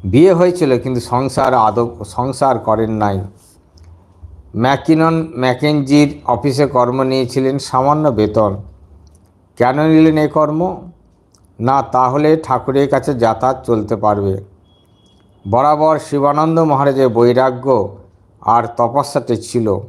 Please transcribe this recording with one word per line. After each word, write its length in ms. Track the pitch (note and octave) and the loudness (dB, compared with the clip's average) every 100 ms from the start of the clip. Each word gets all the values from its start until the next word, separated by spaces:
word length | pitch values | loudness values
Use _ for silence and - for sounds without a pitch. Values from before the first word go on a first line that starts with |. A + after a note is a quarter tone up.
বিয়ে 280 | F#2+ A2+ F3+ | 2 4 6
হয়েছিল, 480 | E3+ F3+ F3+ D3+ B2 | 6 2 2 0 0
কিন্তু 200 | C3 B2+ | 0 -6
সংসার 540 | - B2 C3+ - C#3 | -2 -2 -2 0 0
আদৌ, 500 | B2+ A2 G#2 A#2 A#2+ | 2 2 0 -4 -6
সংসার 540 | G#2 - B2+ C3 C#3 A#2 | -12 -6 -6 -2 -2 0
করেন 320 | A2 A2 A2 | -2 -2 -2
নাই। 300 | A2 G#2 F#2+ G2 - _ _ _ - - - _ _ - - - G#2 | -2 -2 -4 -8 -16 _ _ _ -20 -20 -20 _ _ -20 -20 -12 -2
ম্যাকিনন 760 | B2 C3+ - D#3+ D#3+ E3 D#3+ A#2+ | 0 0 0 2 2 0 -4 -4
ম্যাকেনজির 840 | B2+ B2 D3+ D3+ C3+ D3 D3 D3 | -2 0 0 0 2 4 4 0
অফিসে 420 | - A#2+ C#3+ C3 C#3 | -4 -2 -2 0 0
কর্ম 360 | B2 A#2+ B2+ | 2 0 0
নিয়েছিলেন 560 | C3 C3 B2 C#3 C3 C3+ | 0 0 -2 -2 -2 -4
সামান্য 500 | - B2+ C3+ D3+ D3+ | -2 0 2 2 0
বেতন। 480 | A2 G#2+ G#2+ G#2+ G2 - - - - _ _ _ _ _ _ | 0 0 2 0 -2 -12 -20 -20 -20 _ _ _ _ _ _
কেন 320 | B2 C#3 D#3 | 0 2 2
নিলেন 300 | D#3 D#3+ D#3 | 4 4 2
এ 100 | D3+ | 0
কর্ম? 480 | D#3 D3+ D#3 F3+ F3+ - - _ _ _ _ _ _ | 0 0 0 -4 -6 -16 -20 _ _ _ _ _ _
না, 220 | A#2 C3+ | 0 0
তাহলে 580 | - B2+ B2+ C#3 D3+ D#3+ | 0 0 0 2 2 0
ঠাকুরের 440 | D#3 C3 - C3+ C#3 | 0 -4 0 0 0
কাছে 260 | C#3 B2+ | 0 -2
যাতায়াত 500 | C3 A2+ A2 B2+ B2+ | 0 0 0 -2 -2
চলতে 320 | - A2+ G#2 A2 | -2 -2 -2 -2
পারবে। 480 | G#2+ G#2 G2 F#2+ F#2+ _ _ _ _ _ _ _ _ _ G2+ | 0 0 -2 -4 -8 _ _ _ _ _ _ _ _ _ -2
বরাবর 480 | A#2 C#3+ D3+ D#3 D3+ | 0 2 2 2 0
শিবানন্দ 640 | D3 C#3+ C#3+ D3 D#3+ E3 | -2 -2 0 0 0 0
মহারাজের 480 | D#3+ C3+ C#3+ C3+ C3 | 2 2 0 2 2
বৈরাগ্য 880 | A2 A#2+ A#2+ C3 B2 C3+ B2 F#2+ - - _ _ _ | 4 4 4 0 -2 0 0 0 -8 -20 _ _ _
আর 240 | - A#2 A2+ - | 0 0 0 -2
তপস্যাতে 600 | A#2 C3+ C#3 D3 - A#2 | -2 -2 -4 -6 -4 -6
ছিল 420 | - B2 G#2+ F#2+ | -2 -4 -2 -4